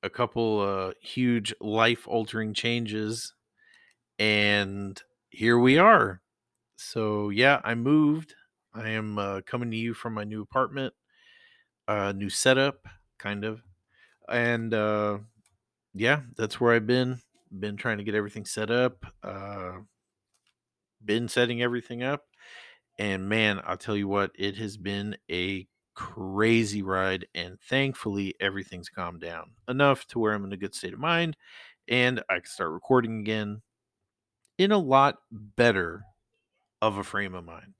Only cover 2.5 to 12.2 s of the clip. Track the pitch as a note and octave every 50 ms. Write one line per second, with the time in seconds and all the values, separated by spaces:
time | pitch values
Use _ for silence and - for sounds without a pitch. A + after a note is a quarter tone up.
2.5 | G#2 - - A#2+ A#2 A#2+ A#2 G#2+ G#2+ A2 G#2+ G#2+ A2+ A2+ - - _ _ _ _
3.5 | _ _ _ _ _ _ _ _ _ _ _ _ _ _ G#2+ G#2+ G#2+ G#2 G#2 G#2
4.5 | G#2 G#2 G2+ G2 G2 G2+ G2+ G2 F#2+ - - _ _ _ _ _ - - G#2+ A#2
5.5 | A#2+ A#2+ A#2+ B2+ C3 D3+ F3+ G#3+ A3+ F3+ A#2 G2+ F#2+ F#2 _ _ _ _ _ _
6.5 | _ _ _ _ _ - - - - - A2 G#2+ G#2+ G#2 G#2 G#2 G2+ G#2 B2 C#3
7.5 | C#3+ - - - A#2 A#2 A#2 C3 D3 D#3 D#3 D3 D3+ D#3+ D#3+ _ - _ _ _
8.5 | _ _ _ _ _ A2 A2+ A2 A2 A2 A2 G#2+ G#2 G#2 G2+ G2 G2 G2 F#2+ -
9.5 | - B2 A#2+ A#2+ A2+ A2+ A2+ A#2 A2+ - - A#2+ A2+ G#2+ G#2 G#2 G#2+ G#2+ G#2 -
10.5 | - C3 C3 A#2 C#3 C#3 C3+ B2+ _ _ _ _ _ _ _ _ _ _ _ _
11.5 | _ _ _ _ _ _ _ - G#2 G#2 G2 G2+ G2 F#2+